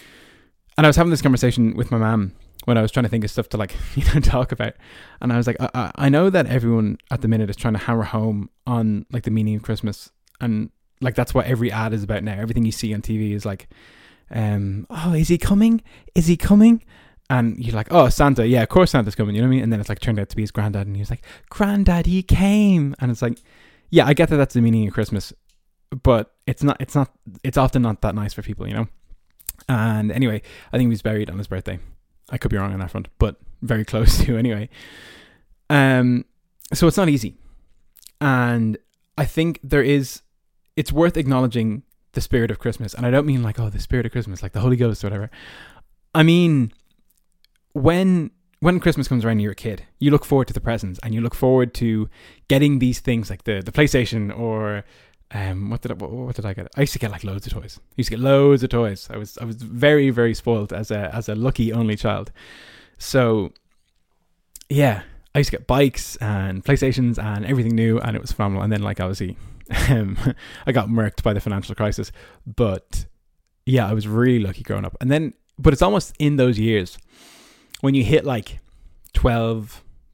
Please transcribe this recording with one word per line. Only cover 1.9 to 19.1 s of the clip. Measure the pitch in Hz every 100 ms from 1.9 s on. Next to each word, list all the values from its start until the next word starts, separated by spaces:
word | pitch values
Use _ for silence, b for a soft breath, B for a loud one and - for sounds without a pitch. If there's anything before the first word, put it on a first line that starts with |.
my | 117
mum | 110 113 95 - - - -
when | 117
I |
was | 107
trying | -
to | 117
think | 117
of | 104
stuff | - 110
to, | 107
like, | 98 - -
<laughs> | -
you | 127
know, | 151
talk | 135 131 123
about. | 123 113 - B B B B
And | 123
I | 120
was | 120
like, | -
"I, | 123
I, | 123 104 -
I | 139
know | 143 190
that | 190 127
everyone | 127 117 113 107 - -
at | 127
the | 113
minute | 113 107
is | 101
trying | 120
to | 107
hammer | - 117
home | 101 110 110 104 87 _ -
on, | 120 110 104 -
like, | 127
the | 113
meaning | 110 107 107
of |
Christmas. | 107 107 107 101 - _ _ -
And, | 120 107 - _ _ -
like, | 127 113
that's | 123
what | 131 123
every | 123 117
ad | 107 110
is | 110
about | 101 107
now. | 107 98
Everything | 113 117 113
you |
see | 107 113
on | 104
T | - 107
V | 107
is | 104 104
like, | 98 - b b b b b b
um, | 110 107 104 101 98 -
'Oh, | 196 170
is | 160 165
he | 175
coming? | - 202 220 226 - b b
Is | - 165
he | 170
coming?'" | - 208 220 233 - b b b -
And | 127 117 110
you're | 117 110
like, | 107
"Oh, | 175 127
Santa. | - 147 123 113
Yeah, | 123
of | 110
course | - 180
Santa's | 139 107